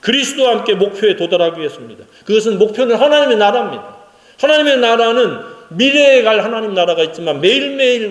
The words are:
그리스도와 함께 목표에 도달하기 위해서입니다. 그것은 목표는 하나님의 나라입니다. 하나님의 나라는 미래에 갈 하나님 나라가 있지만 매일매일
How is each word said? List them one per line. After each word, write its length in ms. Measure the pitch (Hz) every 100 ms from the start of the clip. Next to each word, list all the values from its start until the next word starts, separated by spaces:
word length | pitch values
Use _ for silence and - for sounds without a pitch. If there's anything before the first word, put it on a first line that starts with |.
그리스도와 480 | - 262 262 277 262
함께 240 | 220 214 190
목표에 400 | 202 - 214 202
도달하기 440 | 170 180 170 165
위해서입니다. 440 | 151 - 117 107 - _ -
그것은 340 | 214 214 196
목표는 380 | 214 214 254 226
하나님의 400 | 285 294 285 220
나라입니다. 580 | 202 240 - 120 - - - _ _ -
하나님의 360 | 285 302 302 269
나라는 600 | 233 233 233 240 220 127 - - -
미래에 540 | 165 262 294 277 269
갈 200 | 220 220
하나님 300 | 202 226 214
나라가 300 | 190 175 165
있지만 360 | 160 160 165 143
매일매일 680 | 170 269 277 277 262 247 214